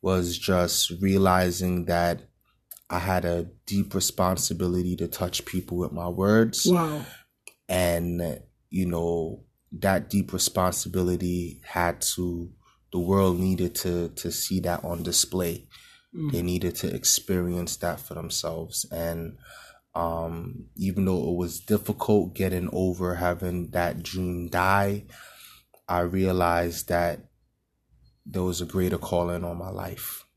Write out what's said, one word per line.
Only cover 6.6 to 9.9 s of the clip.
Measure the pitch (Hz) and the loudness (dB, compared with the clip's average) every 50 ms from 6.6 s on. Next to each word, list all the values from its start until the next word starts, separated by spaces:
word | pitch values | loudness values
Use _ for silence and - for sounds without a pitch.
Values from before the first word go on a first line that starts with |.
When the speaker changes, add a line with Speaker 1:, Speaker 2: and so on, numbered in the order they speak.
| - | 4
Speaker 2:
Wow. | - 180 175 165 156 151 147 135 - - - _ _ _ _ _ - _ _ _ - | 4 6 6 4 0 -2 -6 -8 -10 -16 -20 _ _ _ _ _ -20 _ _ _ -2
Speaker 1:
And, | 90 90 90 87 85 85 87 87 87 87 85 82 69 - - _ _ _ _ _ | 0 2 2 2 2 2 0 -2 -2 -2 -2 -4 -4 -6 -10 _ _ _ _ _
you | - 92 92 | -2 0 0
know, | 90 85 85 85 85 85 85 80 82 - - - _ _ _ _ _ - | 0 0 0 0 0 0 0 -2 -4 -6 -10 -16 _ _ _ _ _ -10
that | 90 - 95 | 0 2 2